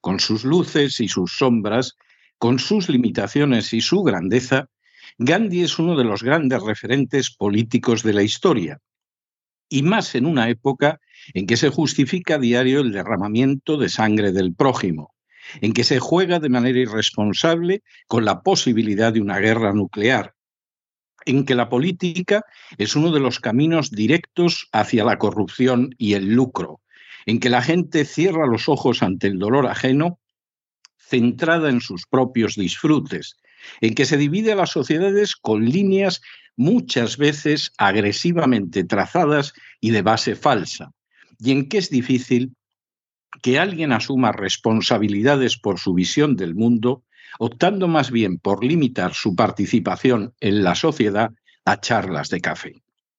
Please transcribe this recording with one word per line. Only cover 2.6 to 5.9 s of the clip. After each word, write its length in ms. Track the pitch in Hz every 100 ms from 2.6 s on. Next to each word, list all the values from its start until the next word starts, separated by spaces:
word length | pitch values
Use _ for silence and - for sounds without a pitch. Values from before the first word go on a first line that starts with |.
| - 208 175
limitaciones 840 | 127 113 107 98 143 147 117 -
y 80 | 113
su 220 | - 190
grandeza, 680 | 165 90 92 123 127 135 - _ _ _ - -
Gandhi 440 | 123 180 214 175
es 180 | 165 -
uno 160 | 165